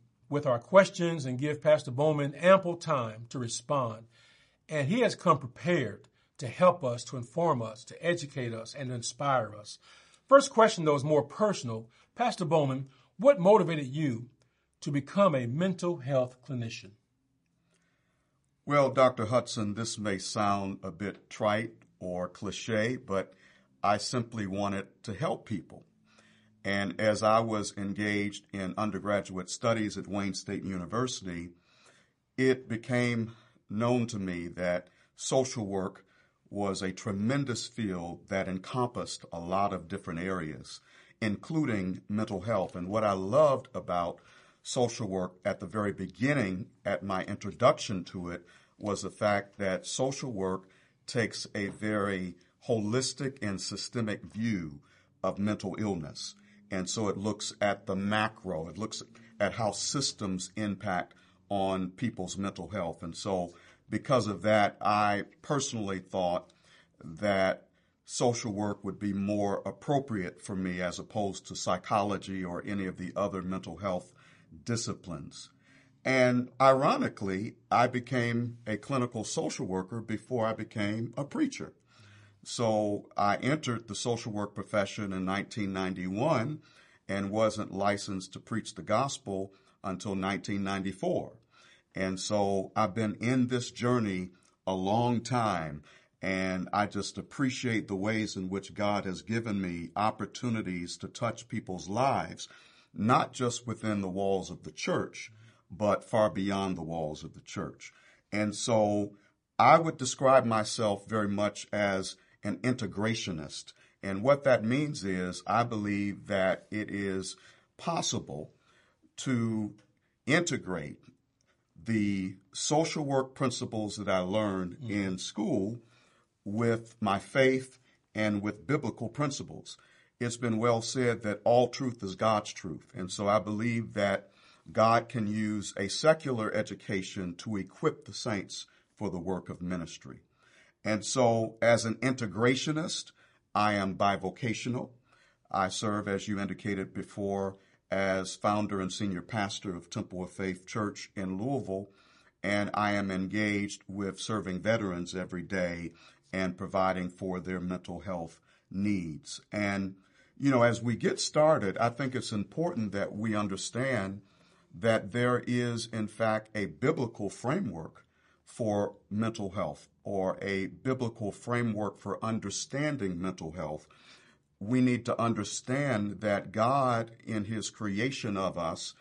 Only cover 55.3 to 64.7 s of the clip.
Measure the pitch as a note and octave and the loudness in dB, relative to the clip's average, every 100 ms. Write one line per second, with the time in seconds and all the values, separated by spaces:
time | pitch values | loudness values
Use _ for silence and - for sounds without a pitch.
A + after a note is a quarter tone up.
55.3 | F#2 G#2 G#2 G2 E2+ G#2+ F2+ D2 - - | 0 0 0 -4 -2 -2 -2 -4 -10 -14
56.3 | - - - - F#2+ F2+ - G#2 F#2+ G#2 | -14 -20 -20 -8 -4 -2 -2 0 0 -2
57.3 | G2 - - G#2 G2 - F#2+ G2+ G#2+ G#2+ | -4 -6 0 0 0 -4 -2 0 2 0
58.3 | - F#2 E2 E2+ E2 A2 - - - - | -2 -6 -6 -6 -6 -8 -8 -14 -20 -20
59.3 | - G2+ - A2 F#2+ - C#3+ C3+ - G2+ | -2 -2 0 -2 -2 -4 -2 -2 -4 -4
60.3 | F#2 - - G#2+ G2 G#2 F2+ - - _ | -4 -6 -4 -4 -4 -2 -2 -4 -14 _
61.3 | _ _ G2+ F#2+ F#2+ F#2 - A#2+ - F2+ | _ _ 0 0 0 -4 -4 -4 -4 -8
62.3 | F#2+ G2 F#2+ E2 G2+ E2+ D#2+ F2 E2 G#2 | -4 -6 -6 -8 -4 -4 -6 -10 -8 -2
63.3 | F#2+ F2 - - - _ - - C3 G#2 | -2 -2 -10 -20 -20 _ -6 2 2 2
64.3 | F#2 G2+ G#2+ G2+ | 0 4 6 6